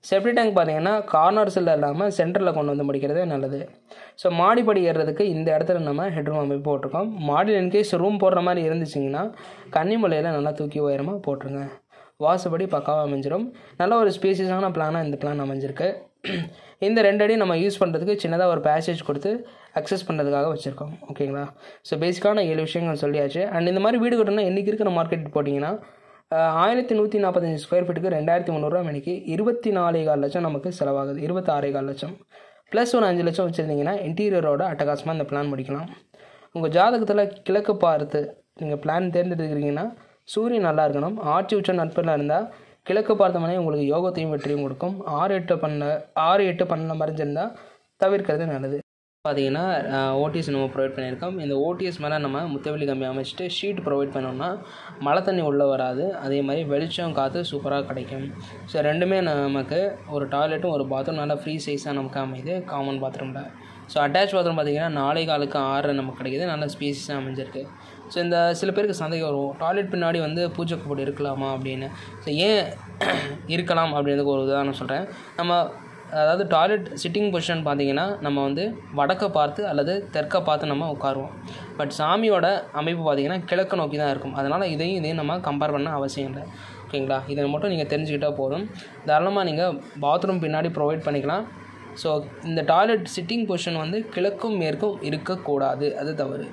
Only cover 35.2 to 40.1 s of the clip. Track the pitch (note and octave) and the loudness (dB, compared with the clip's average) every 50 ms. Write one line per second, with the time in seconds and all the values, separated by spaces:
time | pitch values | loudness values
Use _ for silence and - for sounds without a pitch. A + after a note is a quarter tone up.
35.2 | D3 C#3+ D3 C#3+ D3 C#3+ C#3 C3+ C3 C#3 C#3 C#3+ E3 F3+ C#4 - _ _ _ - | -2 -2 -2 -2 -2 -2 -4 -6 -4 -6 -6 -6 -6 -10 -14 -18 _ _ _ -20
36.2 | - - - - - _ _ E3 E3 D#3 D3+ F3 F#3 A3+ B3 A#3 A3 G3 G#3 G#3 | -20 -20 -20 -20 -20 _ _ -2 -2 2 4 6 6 6 6 2 2 2 4 2
37.2 | G3+ G3 - - - - F#3+ G#3 G#3 - G#3 G3 - E3+ D#3 D3+ D3 D3 - D3 | 2 2 0 -8 -2 0 0 2 2 2 2 4 4 4 4 2 0 0 -2 -2
38.2 | D3 - - - _ _ _ - D#3+ D3+ D3 C#3+ C#3+ D#3 D#3 F3 F#3+ F3+ E3 F3 | -2 -2 -8 -16 _ _ _ -8 -4 -4 -4 -2 -2 0 0 0 0 2 2 2
39.2 | F3 F3+ F3+ E3 D#3+ D#3 D3+ D3 C#3+ D3 C#3+ D3 F#3 A#3 A#3+ - - _ | 2 2 0 -2 -2 -2 -2 -2 0 0 -2 -2 -4 -6 -8 -12 -20 _